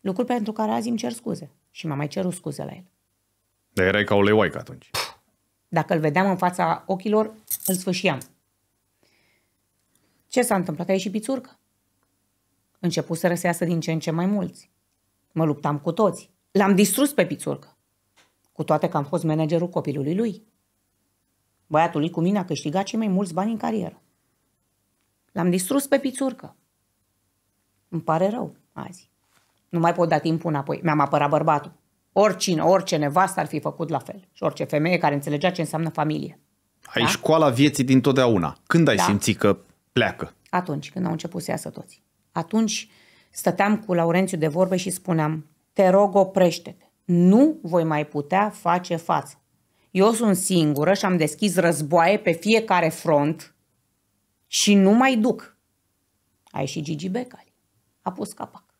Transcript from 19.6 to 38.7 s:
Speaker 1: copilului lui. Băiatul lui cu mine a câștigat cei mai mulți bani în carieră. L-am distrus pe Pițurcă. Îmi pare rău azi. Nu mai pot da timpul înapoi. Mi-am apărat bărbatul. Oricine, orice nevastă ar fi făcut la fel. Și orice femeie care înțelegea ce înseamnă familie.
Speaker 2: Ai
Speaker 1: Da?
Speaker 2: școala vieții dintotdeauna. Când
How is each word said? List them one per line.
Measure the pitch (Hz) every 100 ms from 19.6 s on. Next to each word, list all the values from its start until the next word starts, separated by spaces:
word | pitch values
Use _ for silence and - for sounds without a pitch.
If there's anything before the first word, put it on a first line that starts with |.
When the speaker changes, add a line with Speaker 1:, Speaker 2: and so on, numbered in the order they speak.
| 175
Speaker 1:
copilului | 175 151 139 139 180
lui. | 226 175 _ _ _ _ _ _ _ _ _ _ _ _ _
Băiatul | 151 170 151
lui | 160
cu | 175
mine | 170 208
a | 190
câștigat | 147 156 175
cei | 196 226
mai | 220
mulți | 185 196
bani | 165 208
în | 220
carieră. | 233 220 165 - _ _ _ _ _ _ _ _ _ _ _ _ _
L-am | - 175
distrus | 180 185 277 277
pe | 277
Pițurcă. | 277 247 269 - - _ _ _ _ _ _ _ _ _ _ _ _ _ _
Îmi | 165
pare | 160 160 190
rău | 240 165 - _
azi. | - - - _ _ _ _ _ _ _
Nu | 170
mai | 170
pot | 175 170
da | 160
timpul | 165 160 170
înapoi. | 151 143 143
Mi-am | 170 151
apărat | - 151 147
bărbatul. | 151 156 147 139 _ _ _ _
Oricine, | 190 208 180 - 156
orice | 160 190 180 160
nevastă | 143 156 185 185
ar | 151
fi | 151
făcut | 147 - 156
la | 143
fel. | - - _
Și | _
orice | - -
femeie | - 147 160 175
care | 151
înțelegea | 143 143 147 180
ce | 175
înseamnă | 156 156 160
familie. | - 151 151 139 - _ _ _ _ -
Speaker 2:
Ai | -
Speaker 1:
Da? | 117
Speaker 2:
școala | - - 160 151
vieții | 120 143 143
dintotdeauna. | 131 131 135 131 123 104 80 -
Când | _